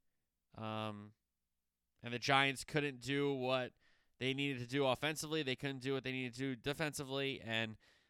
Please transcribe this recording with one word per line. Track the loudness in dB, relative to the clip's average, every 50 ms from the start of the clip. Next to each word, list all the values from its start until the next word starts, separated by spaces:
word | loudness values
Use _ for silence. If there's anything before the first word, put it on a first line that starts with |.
| _ _ _ _ _ _ _ _ _ _ -12
Um, | -8 -6 -4 -2 -2 -2 -4 -4 -8 -12 -16 -18 _ _ _ _ _ _ _ _ _ _ _ _ _ _ _ _ _ -8
and | -6 -4
the | -2
Giants | 2 4 6 6 6 4 2 -2 -6
couldn't | -2 0 2 2 0 -2 -4
do | -4 -2 0 2 2 2 2
what | 2 2 2 2 2 0 -2 -6 _ _ _ _ _ _ _ _ _
they | -2 -2 0
needed | 0 0 -2 -2 -4
to | -4
do | 0 2 4 4
offensively. | 4 4 4 2 0 0 0 -4 -2 0 0 0
They | 0 0
couldn't | 0 -2 -4 -4 -2
do | -2 0 0
what | 0 0
they | -2
needed | -2 -2 -4 -4 -4
to | -4
do | -2 -2 -2
defensively, | -2 -2 -4 -2 0 -2 -2 -2 -4 -6 -4 -2 -2 0 -2 -2 -4 -4
and | -2 0 0 0 0 -4 -10 _ -20 _ _ _